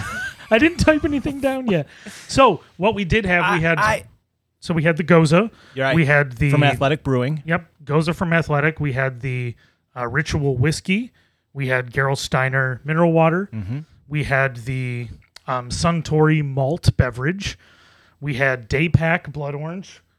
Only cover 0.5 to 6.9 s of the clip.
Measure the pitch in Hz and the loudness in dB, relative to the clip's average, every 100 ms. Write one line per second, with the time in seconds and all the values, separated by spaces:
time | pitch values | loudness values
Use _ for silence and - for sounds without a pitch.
0.5 | 220 320 349 311 311 320 285 311 277 262 | 4 4 2 2 2 2 -4 -4 -4 -4
1.5 | 262 247 170 - - - - - - 262 | -2 -2 -2 -2 -12 -20 -18 -4 4 4
2.5 | 147 - - 202 202 175 220 196 175 180 | 4 -6 -4 -2 0 0 0 2 0 2
3.5 | 180 165 165 214 214 - _ _ _ _ | 2 0 2 0 -2 -6 _ _ _ _
4.5 | _ - 160 160 160 156 165 151 170 226 | _ -4 0 0 2 4 6 6 4 2
5.5 | - - 127 135 160 139 147 139 117 147 | -4 -12 -4 0 2 4 4 2 0 2
6.5 | 143 143 123 135 | 4 2 2 0